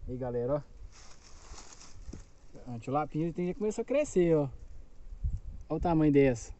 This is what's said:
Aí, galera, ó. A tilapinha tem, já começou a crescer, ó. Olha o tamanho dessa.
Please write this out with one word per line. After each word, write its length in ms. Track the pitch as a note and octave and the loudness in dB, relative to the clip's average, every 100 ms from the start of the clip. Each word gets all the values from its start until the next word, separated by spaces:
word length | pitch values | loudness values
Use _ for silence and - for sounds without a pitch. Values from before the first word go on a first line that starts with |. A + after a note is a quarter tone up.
| - | -6
Aí, 100 | B2+ | -6
galera, 380 | B2+ A#2+ A#2+ D3 | -4 -2 0 -2
ó. 60 | - - - - - - - - - - - - - - - - - - - - - | -4 -16 -16 -16 -18 -18 -16 -18 -14 -16 -16 -18 -16 -14 -12 -14 -14 -20 -18 -16 -12
A 60 | A#2+ | -10
tilapinha 520 | A2+ C#3 D3+ D3+ E3 | -2 -2 -2 -2 -2
tem, 160 | D#3+ F3 | -2 -4
já 60 | |
começou 280 | D3+ G#3+ G#3+ | -2 -4 -2
a 40 | A3+ | 0
crescer, 500 | C#4 D4+ - E3+ D#3+ | 0 2 4 6 6
ó. 140 | C#3 - - - - - - - - - - - - | 4 -4 -12 -14 -14 -14 -14 -4 -2 -2 -6 -12 -4
Olha 80 | D#3+ | -2
o 20 | |
tamanho 320 | F3 D#3+ D3+ | 4 6 8
dessa. 420 | C#3+ C#3 A#2+ - - | 8 8 4 -4 -14